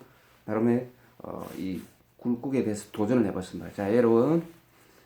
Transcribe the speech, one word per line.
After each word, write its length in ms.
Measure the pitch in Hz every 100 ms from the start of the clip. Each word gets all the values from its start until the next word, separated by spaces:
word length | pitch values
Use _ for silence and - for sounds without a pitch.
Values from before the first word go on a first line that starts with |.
| - _ _ _ -
나름의, 440 | 107 117 120 127 - _ _
어, 280 | - - - -
이 240 | 95 92 - _ _ _
굴국에 460 | 123 120 139 131
대해서 280 | 107 104 -
도전을 340 | - 104 127 101
해봤습니다. 440 | 95 90 90 87
자, 220 | - 98 117
여러분, 480 | 113 117 135 170 170 - _ _ _ _